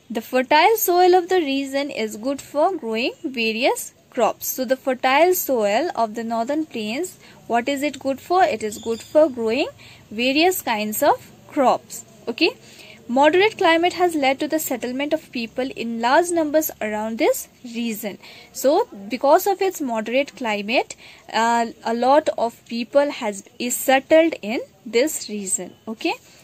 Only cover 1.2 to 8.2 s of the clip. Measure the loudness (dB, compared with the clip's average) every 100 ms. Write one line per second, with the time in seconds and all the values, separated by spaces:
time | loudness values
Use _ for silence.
1.2 | 4 0 0 -2 -2 -4 -4 -4 -6 -6
2.2 | -6 -6 -6 0 0 0 -4 -4 -4 -6
3.2 | -8 -4 -2 0 0 0 -6 -18 _ 0
4.2 | 0 0 -8 -6 -2 -2 -2 -2 2 4
5.2 | 4 2 0 0 2 0 -2 -2 -4 -4
6.2 | -4 -4 -2 -4 -4 -6 -6 -6 -8 -12
7.2 | -20 -18 -4 -2 -2 -2 -4 -4 -4 -6